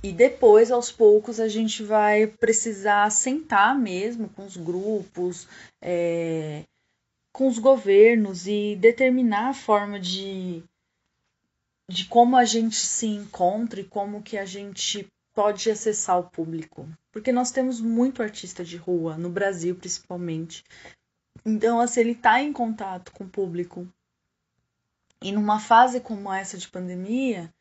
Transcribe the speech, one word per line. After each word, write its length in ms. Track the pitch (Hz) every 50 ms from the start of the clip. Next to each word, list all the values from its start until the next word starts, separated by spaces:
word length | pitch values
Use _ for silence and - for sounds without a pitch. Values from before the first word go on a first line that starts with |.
E 120 | - 196 175
depois, 580 | 170 247 277 - - - 220 208 220 233 226
aos 180 | 254 240 240 -
poucos, 520 | - - 226 208 208 214 - 247 220 226
a 80 | 220 220
gente 340 | 202 220 226 220 214 - 214
vai 420 | 208 220 214 208 208 208 214 214
precisar 840 | 214 - _ 233 226 220 - - 226 208 196 196 208 208 208 208 214
sentar 640 | 214 - - 254 269 320 320 - 226 196 202 233 277
mesmo 520 | 277 233 196 180 180 202 233 240 226 214 -
com 160 | - - 196
os 100 | 196 175
grupos, 880 | 180 165 165 175 185 196 214 220 202 180 - _ 180 180 180 175 - - - - - - - _ _
é, 840 | - 175 180 170 175 170 170 170 165 165 165 160 156 156 151 151 160 - _ _ _ _ _ _ _ _ _ _ _ _ -
com 160 | - 262 262
os 100 | 226 226
governos 880 | 214 269 269 240 - 196 196 202 214 233 240 226 208 196 185 170 175
e 300 | 196 208 208 208 208 208 185
determinar 720 | 202 226 233 254 262 254 254 262 247 226 208 208 233 262
a 40 | 254
forma 460 | - - - 214 208 208 208 202 202
de, 640 | 180 180 185 190 196 196 190 190 185 185 170 165 - _ _ _ _ _ _ _ _ _ _ _ _ _ _ _ _ _ _ _ _ _ _ _ _ -
de 160 | 180 - -
como 320 | - - 233 240 247 262
a 80 | 247 240
gente 320 | 220 220 233 226 226 220
se 300 | - - - - - 233
encontra 720 | 214 208 202 202 202 - - 180 180 202 220 233 220 214 196
e 20 | 196
como 400 | - - 208 202 202 208 208 208
que 140 | - 220
a 80 | 196 196
gente 600 | 185 185 202 202 202 190 - - - - 208 190 - _ _ _ _ _
pode 360 | 214 202 208 208 196 - 226
acessar 480 | 214 214 - 220 208 - - - 180
o 120 | 180 175 -
público. 580 | - - 160 160 165 160 160 - _ - 135 156 160 - _ _
Porque 220 | _ 214 214 262 240
nós 180 | 247 254 247
temos 300 | - 262 254 262 247 226
muito 420 | 226 226 226 233 247 269 254 - 220
artista 400 | 214 208 - - 180 - - 175
de 140 | 165 170
rua, 400 | 160 160 180 180 170 165 165 156
no 120 | 160 170 175
Brasil 460 | 175 196 202 196 190 170 165 180 180
principalmente. 880 | 180 - 180 - - - _ 180 175 175 170 160 160 165 165 - - - _ - - - - - _ _ _ _ _ _ _ _ - _
Então, 360 | 220 220 214 220 233 233 233
assim, 180 | 247 240 - 247
ele 160 | 226 233 233
tá 260 | - - 247 269 262
em 120 | 285 302 285
contato 580 | - 240 226 220 214 202 190 185 180 180 -
com 140 | - - 196
o 40 | 185
público. 560 | - 202 196 175 165 175 175 175 - 180 180 180 - _ _ _ _ _ _ _ _ _ _ _ _ _ _ _ _ _ _ _ _ _ _ _ _ _
E 100 | - 196
numa 280 | 202 214 208 208 208 214
fase 400 | - - 233 233 254 254 240 247
como 320 | - - 220 196 202 196
essa 260 | 190 190 190 190 -
de 100 | 180 -
pandemia, 840 | - - 185 185 180 180 180 185 202 233 262 269 254 214 180 165 165 - _